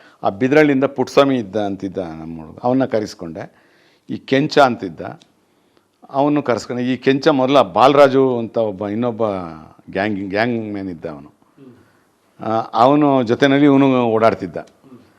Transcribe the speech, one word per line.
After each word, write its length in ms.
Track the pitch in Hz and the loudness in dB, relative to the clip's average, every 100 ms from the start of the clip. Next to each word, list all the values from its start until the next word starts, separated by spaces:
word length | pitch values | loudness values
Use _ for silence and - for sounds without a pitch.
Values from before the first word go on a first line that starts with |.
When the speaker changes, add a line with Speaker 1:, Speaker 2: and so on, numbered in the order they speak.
| - _ | -20 _
Speaker 1:
ಆ 60 | 110 | -6
ಬಿದ್ರಳ್ಳಿಯಿಂದ 560 | 98 131 151 151 135 | -2 2 4 4 2
ಪುಟ್ಟಸ್ವಾಮಿ 540 | 135 131 127 - 139 131 | -2 -2 -2 2 2 0
ಇದ್ದ 180 | 98 104 | -4 -6
ಅಂತಿದ್ದ 420 | 101 95 98 90 | -6 -6 -8 -8
ನಮ್ಮ 420 | 85 80 80 82 | -10 -12 -14 -14
ಹುಡುಗ, 180 | 78 - | -16 -8
ಅವನ್ನ 220 | 123 131 | -2 0
ಕರೆಸ್ಕೊಂಡೆ. 680 | 120 110 101 - 85 82 - _ _ _ _ _ - | 0 -2 -6 -10 -14 -12 -16 _ _ _ _ _ -12
ಈ 60 | 113 | -12
ಕೆಂಚ 420 | - 131 147 147 | -2 -2 0 4
ಅಂತಿದ್ದ, 420 | 135 113 92 80 87 - _ _ _ _ _ _ _ _ - | 4 2 -8 -10 -14 -16 _ _ _ _ _ _ _ _ -10
ಅವನು 320 | 139 147 147 | -2 0 0
ಕರೆಸ್ಕೊಂಡೆ. 420 | 139 110 - 123 | 0 -4 -4 -6
ಈ 120 | 123 123 | -4 -2
ಕೆಂಚ 320 | 135 139 160 | 0 2 2
ಮೊದಲ 340 | 139 127 139 | 2 2 2
ಬಾಲರಾಜು 760 | 127 87 131 143 139 131 131 120 | 2 4 4 6 6 6 2 0
ಅಂತ 180 | 110 117 | -4 -2
ಒಬ್ಬ, 320 | 110 95 104 | -4 -4 -6
ಇನ್ನೊಬ್ಬ 340 | 104 120 110 110 95 85 80 80 _ - | -4 -4 -4 -4 -4 -8 -14 -20 _ -12
ಗ್ಯಾಂಗ್, 360 | 92 104 98 98 | -6 -4 -4 -6
ಗ್ಯಾಂಗ್ 440 | 101 117 117 107 | -2 -2 -2 -6
ಮ್ಯಾನ್ 180 | 101 95 | -10 -10
ಇದ್ದ 140 | 80 | -12
ಅವನು. 240 | 85 73 71 | -14 -14 -18
Speaker 2:
ಹ್ಮ್. 1160 | _ _ _ 127 120 _ _ _ _ _ _ 110 | _ _ _ -20 -20 _ _ _ _ _ _ -6
Speaker 1:
ಆ, 340 | 113 120 110 | -6 -4 2
ಅವನು 400 | 127 147 147 135 | 4 6 4 2
ಜೊತೆನಲ್ಲಿ 420 | 113 120 139 139 | 2 2 2 4
ಇವನು 420 | 147 135 139 127 120 | 4 4 4 2 0
ಓಡಾಡ್ತಿದ್ದ. 500 | 110 110 98 92 80 | 2 2 0 -6 -12
Speaker 2:
ಹ್ಮ್. 420 | - _ _ - _ | -16 _ _ -20 _